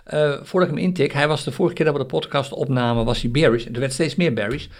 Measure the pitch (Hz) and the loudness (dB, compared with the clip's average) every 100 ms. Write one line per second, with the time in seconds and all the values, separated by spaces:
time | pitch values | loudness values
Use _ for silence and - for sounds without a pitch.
0 | - 151 151 139 147 190 - 147 185 180 | -6 0 0 0 -2 0 0 0 -2 0
1 | 143 143 147 151 - - 180 175 156 143 | 0 2 2 0 -4 0 0 2 0 0
2 | 131 156 - 143 135 - 131 127 120 117 | -2 -4 -2 -2 -2 -4 -2 0 2 2
3 | 113 120 117 135 156 117 - 123 135 131 | 2 0 0 4 4 4 0 -4 -4 0
4 | 160 - 170 110 104 143 - | -2 0 0 0 -2 -6 -10